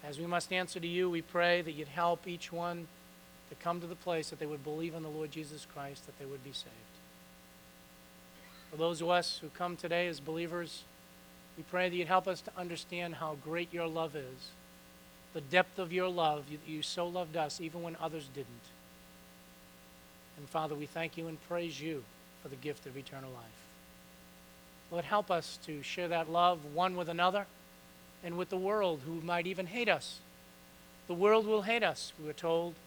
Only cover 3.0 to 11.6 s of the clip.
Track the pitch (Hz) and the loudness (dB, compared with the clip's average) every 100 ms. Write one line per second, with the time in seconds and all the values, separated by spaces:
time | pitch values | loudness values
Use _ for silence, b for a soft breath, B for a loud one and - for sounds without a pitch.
3 | - - - - - 147 - 175 170 175 | -20 -20 -20 -20 -18 -6 -2 -2 -4 -6
4 | - 165 156 147 151 147 143 156 165 160 | 0 0 0 -6 -4 -4 -4 -4 -4 -4
5 | 156 151 156 156 147 151 - 147 139 139 | -6 -4 -6 -6 -10 -12 -12 -10 -10 -10
6 | - - 139 139 131 127 120 113 113 - | -16 -12 -10 -10 -10 -10 -10 -16 -20 -20
7 | - - - - - - - - - - | -20 -20 -20 -20 -20 -20 -20 -20 -20 -20
8 | - - - - - - - 151 165 165 | -20 -20 -20 -20 -20 -20 -12 0 2 2
9 | 165 175 175 - 156 - 175 170 170 170 | 4 4 4 -4 -8 -4 -4 -2 0 2
10 | 175 156 143 160 170 175 170 - - - | 2 -2 -4 -4 -2 -4 -6 -10 -14 -20
11 | - - - - - - | -20 -20 -20 -20 -18 -14